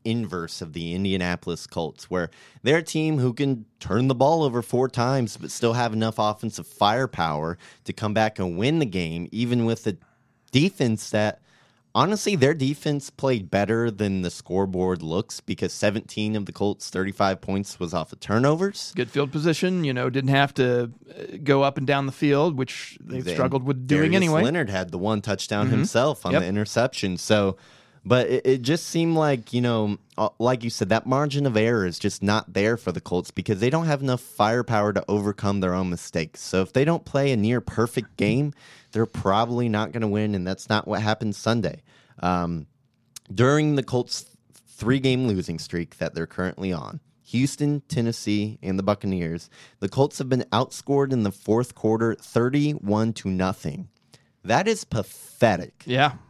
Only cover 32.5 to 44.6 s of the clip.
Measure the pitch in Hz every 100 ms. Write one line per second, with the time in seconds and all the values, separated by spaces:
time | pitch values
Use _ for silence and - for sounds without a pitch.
32.5 | 92 107 117 - 82 - 90 87 - 92
33.5 | 98 120 160 165 143 139 127 - - 104
34.5 | 120 113 110 104 98 - 104 101 101 101
35.5 | 101 92 90 92 87 - 85 80 - -
36.5 | 92 95 127 147 165 - 139 139 120 107
37.5 | 123 - - 233 - - - - 120 147
38.5 | - - - _ 110 113 - 98 101 117
39.5 | 120 120 107 107 117 110 104 107 101 90
40.5 | 98 - 107 - 101 107 107 110 101 110
41.5 | 117 90 - - _ _ - 87 90 87
42.5 | 85 73 _ _ _ _ - - 98 127
43.5 | 151 151 143 131 123 120 - - _ _
44.5 | -